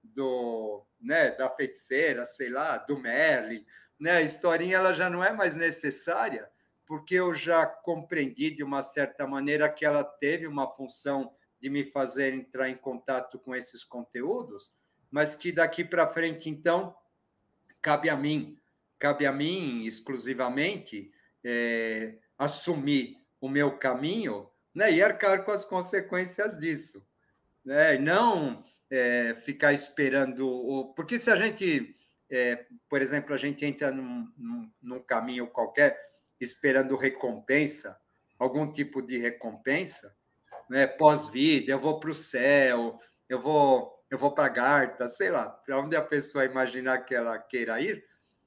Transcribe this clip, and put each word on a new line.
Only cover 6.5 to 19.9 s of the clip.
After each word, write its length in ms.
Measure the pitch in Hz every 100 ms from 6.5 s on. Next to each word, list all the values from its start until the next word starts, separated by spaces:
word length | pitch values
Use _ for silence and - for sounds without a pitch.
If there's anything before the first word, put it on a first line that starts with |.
| _ _ _ -
porque 280 | 151 -
eu 200 | 185 180
já 320 | 151 160 165 160
compreendi, 840 | - - 165 151 160 135 120 156
de 140 | 151
uma 180 | 139 139
certa 440 | - 147 135 - 139
maneira, 420 | 139 143 147 151
que 160 | 151
ela 180 | 151 147
teve 440 | 143 - 143 165 160
uma 200 | 143 131
função 580 | - 127 - 143 139 123 _ _ _
de 80 | 135
me 160 | 143
fazer 480 | 139 139 131 131 135
entrar 380 | 131 127 127 131
em 40 |
contato 640 | 127 135 123 - 131 - -
com 160 | 127
esses 300 | 127 120 117
conteúdos, 880 | - 123 117 123 143 240 - 101 - _ _ _ _
mas 260 | 143 151 -
que 160 | 175
daqui 320 | 170 165 -
pra 240 | 175 170 156
frente, 400 | 165 165 160 156
então, 480 | 151 170 175 185 - _ _ _ _ _ _ _ _
cabe 260 | 156 147 160
a 80 | 139
mim, 420 | 147 151 - - _ _ _ -
cabe 280 | 143 143 139
a 60 |
mim 520 | 135 151 185 156 117
exclusivamente, 1300 | 113